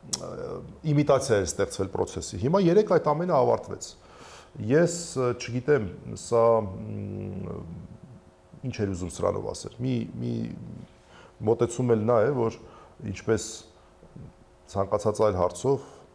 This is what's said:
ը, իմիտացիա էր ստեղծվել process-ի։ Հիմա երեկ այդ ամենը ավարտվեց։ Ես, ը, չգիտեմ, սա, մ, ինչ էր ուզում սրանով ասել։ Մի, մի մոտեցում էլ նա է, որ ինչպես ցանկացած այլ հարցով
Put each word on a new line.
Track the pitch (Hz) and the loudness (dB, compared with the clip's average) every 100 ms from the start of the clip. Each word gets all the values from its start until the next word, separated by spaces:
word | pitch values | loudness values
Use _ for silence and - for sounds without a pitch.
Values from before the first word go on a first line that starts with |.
ը, | - - 85 - - 87 - - | -8 -10 -8 -10 -10 -10 -12 -8
իմիտացիա | 160 147 147 135 143 107 | 0 2 6 4 6 4
էր | 87 | 2
ստեղծվել | - 98 - 95 | 0 -2 0 -4
process-ի։ | - 95 - - 101 | -2 -2 -4 -8 -4
Հիմա | 117 190 | 0 4
երեկ | 175 180 214 | 6 4 6
այդ | 180 151 | 4 4
ամենը | 151 180 147 | 0 2 2
ավարտվեց։ | 120 113 - - - - - - - - - - 107 | 4 2 -2 -12 -12 -18 -20 -20 -20 -20 -20 -8 2
Ես, | 143 170 - - | 4 4 0 -6
ը, | 135 123 120 | -2 -2 -2
չգիտեմ, | - 123 123 147 101 - 123 110 | -4 -4 2 2 2 -8 -12 -12
սա, | - 117 117 113 | 0 4 6 4
մ, | 104 110 107 104 101 101 98 98 101 - - - - - - - - _ _ - 127 | 2 -8 -10 -8 -8 -8 -8 -8 -10 -10 -12 -14 -16 -20 -20 -20 -20 _ _ -12 -10
ինչ | |
էր | - 101 90 | -4 -4 -2
ուզում | 90 | -6
սրանով | - 90 95 - | -2 -2 0 -6
ասել։ | - - - | -8 -12 -6
Մի, | 127 123 113 120 | -2 -2 -4 -6
մի | 120 117 113 - - - - - _ - - _ | -6 -4 -6 -10 -14 -14 -18 -20 _ -20 -20 _
մոտեցում | 107 117 117 - 123 113 | 0 2 2 2 2 4
էլ | |
նա | 107 120 | 4 4
է, | 113 | 4
որ | 139 113 - - - - - 107 | 2 -2 -2 -18 -20 -20 -14 -10
ինչպես | 95 - 110 - - - - - _ - - - - - _ - | -6 0 0 0 -12 -18 -20 -20 _ -20 -20 -20 -20 -20 _ -8
ցանկացած | 98 95 104 110 104 | -2 0 2 0 4
այլ | 107 92 | 2 4
հարցով | 90 - 127 135 - - - | 0 2 0 0 -2 -20 -20